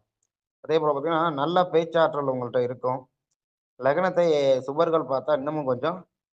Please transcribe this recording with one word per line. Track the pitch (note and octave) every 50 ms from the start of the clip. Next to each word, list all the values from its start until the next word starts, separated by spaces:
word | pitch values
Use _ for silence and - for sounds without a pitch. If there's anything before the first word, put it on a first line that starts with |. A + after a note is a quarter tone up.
| _ _ _ _ _ _ _ _ _ _ _ _
அதே | - C3 D#3 E3
போல | D#3 D3+
பார்த்தீங்கன்னா, | C#3+ C#3 C#3 E3 E3 D#3 E3 E3+ D3+
நல்ல | C#3 C#3+ D#3+ F3 F#3 F3+
பேச்சாற்றல் | F3+ - E3 E3+ E3 E3 E3 D#3+ D3+ - D3 C#3+
உங்கள்ட்ட | C3+ C3 B2+ B2 A#2 G#2+
இருக்கும். | B2+ B2 G2 G#2+ A#2+ - B2+ B2+ C3+ C3 _ _ _ _ _ _ _ _ _ _ _ _ _ _ - B2
லக்னத்தை | C3+ C#3+ E3 F#3 F#3 F3+ F3 F3 E3 D3+ D3 C#3 C3+ C3 B2+
சுபர்கள் | B2 - C#3 D3+ E3+ E3 D#3+ D#3+
பார்த்தா | D3 B2 C3+ C3 B2+ D3+ D3+
இன்னமும் | C3+ C3 D3 D#3 D#3 C#3+
கொஞ்சம் | C3 B2+ A#2 C3 D#3+ F3 F#3 - _ _ _ _ _